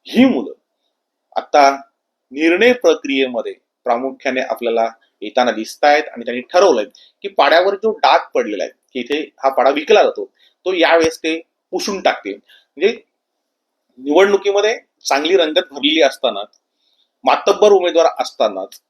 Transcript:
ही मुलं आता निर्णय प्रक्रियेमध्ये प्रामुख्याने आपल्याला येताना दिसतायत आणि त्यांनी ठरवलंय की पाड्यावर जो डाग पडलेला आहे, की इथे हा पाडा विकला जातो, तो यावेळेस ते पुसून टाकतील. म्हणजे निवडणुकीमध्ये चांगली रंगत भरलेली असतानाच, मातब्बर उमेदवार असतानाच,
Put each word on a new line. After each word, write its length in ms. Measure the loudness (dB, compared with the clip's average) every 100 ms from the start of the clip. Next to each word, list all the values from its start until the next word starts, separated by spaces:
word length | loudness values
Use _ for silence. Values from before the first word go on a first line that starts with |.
| -6
ही 180 | 2
मुलं 280 | 2 2 -6 -14 _ _ _ _ _ _ _ -10
आता 340 | 0 4 4 2 -8 _ _ _ _
निर्णय 400 | -2 0 2 2
प्रक्रियेमध्ये 800 | 2 2 0 -2 -2 -2 -4 -8 -12 _ _ -4
प्रामुख्याने 540 | -4 -4 -8 -6 -6
आपल्याला 480 | -6 -6 -4 -2 -4 -6 _ _
येताना 280 | -8 -2 -2
दिसतायत 580 | -4 -8 0 2 2 0
आणि 120 | -10
त्यांनी 160 | -10 -10 -4
ठरवलंय 320 | 2 2 2 -2 _ _ _
की 40 | -12
पाड्यावर 460 | 0 2 4 2
जो 160 | -2 -4 0
डाग 200 | 2 2 0
पडलेला 300 | -6 -4 -6
आहे, 80 | -8 _ _
की 80 | -12
इथे 200 | -6 -6 -8 _
हा 60 | -2
पाडा 160 | 2 0
विकला 320 | 0 2 4
जातो, 220 | 4 0 -12 _ _ _ -6
तो 60 |
यावेळेस 460 | 0 2 4 2 -2
ते 220 | -6 -8 -10 _ _
पुसून 280 | -8 -6 -2
टाकतील. 340 | -2 -2 -6
म्हणजे 580 | -12 _ _ _ -4 -4 -4 _ _ _ _ _ _ _ _ _ _
निवडणुकीमध्ये 800 | 0 2 4 2 0 0 -2 -4 _ _ -4
चांगली 280 | -2 0 0
रंगत 340 | 2 -2 -4
भरलेली 300 | -4 -2 2
असतानाच, 460 | 0 0 -6 -6 -12 _ _ _ _ _ _ _
मातब्बर 480 | -2 0 0 2 4
उमेदवार 340 | 4 2 2 0 0
असतानाच, 600 | -8 -2 -4 -4 -12 -16 _